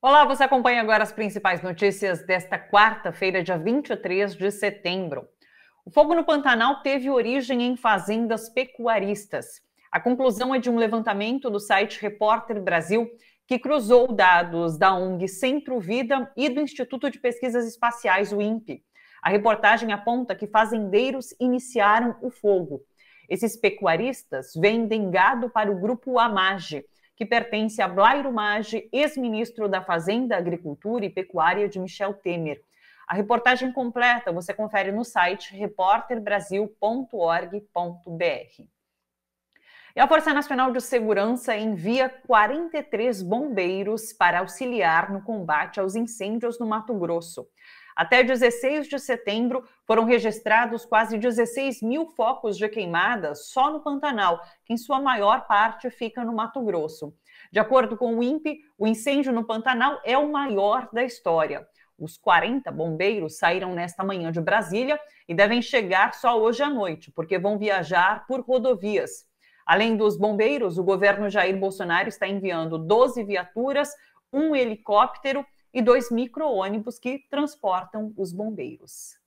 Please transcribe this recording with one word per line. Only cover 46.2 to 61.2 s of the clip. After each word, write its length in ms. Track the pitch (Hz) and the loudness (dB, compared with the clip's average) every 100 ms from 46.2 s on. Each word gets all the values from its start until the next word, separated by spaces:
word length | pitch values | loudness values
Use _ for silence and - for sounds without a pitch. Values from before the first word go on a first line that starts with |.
| 196 226 233 233 | -6 -4 -6 -6
no 80 | 226 | -4
Mato 280 | 220 220 | -4 -4
Grosso. 520 | 214 170 170 165 - - _ - - - - | -4 -2 -4 -6 -16 -18 _ -20 -20 -14 -4
Até 260 | 170 247 | 4 4
dezesseis 640 | 254 262 240 240 269 302 285 | 4 4 2 2 -2 -2 -4
de 100 | 285 | -8
setembro, 720 | - 233 202 214 240 262 - _ | -4 -6 -4 -2 -2 -2 -8 _
foram 200 | - 226 | 2 2
registrados 840 | 226 240 214 214 220 220 240 226 - | 4 2 2 -4 2 2 2 -4 0
quase 320 | 220 226 220 | 2 2 0
dezesseis 640 | 240 226 233 240 269 247 | 0 0 0 0 -4 -4
mil 240 | 220 277 320 | -4 -2 -4
focos 500 | - 220 240 226 185 | -2 -2 0 -4 -4
de 100 | 208 | -4
queimadas 840 | 220 180 170 196 240 160 147 - | -4 -4 0 0 0 -4 -8 -6
só 220 | - 277 | 0 0
no 100 | 311 | -2
Pantanal, 600 | 302 277 294 226 190 170 - _ | -6 -4 -4 0 0 0 -6 _
que 80 | _ | _
em 40 | 233 | -8
sua 220 | 233 269 | -2 -2
maior 460 | 277 240 202 233 - | 0 2 2 2 2
parte 440 | 208 220 220 254 | 2 2 -2 -10
fica 340 | - 226 - | -8 -10 -6
no 80 | 226 | -6
Mato 300 | 220 220 269 | -4 -6 -4
Grosso. 500 | 226 175 156 - 147 _ _ - - | -4 -2 -4 -8 -16 _ _ -20 -6
De 60 | 196 | -2
acordo 400 | 214 254 226 220 | 4 4 2 -2
com 180 | 240 226 | -2 0
o 60 | |
impe, 380 | 240 311 311 294 _ _ | -2 -2 -4 -8 _ _
o 80 | 214 | 0
incêndio 460 | 220 285 277 269 | 0 0 0 2
no 120 | 233 | -2
Pantanal 560 | 226 220 233 233 262 294 | -2 -2 0 2 0 0
é 140 | - 254 | 0 0
o 160 | 294 | 0
maior 560 | 294 277 202 202 240 233 | -2 -2 0 2 0 -2
da 140 | 226 | -4
história. 600 | 254 240 | -4 -4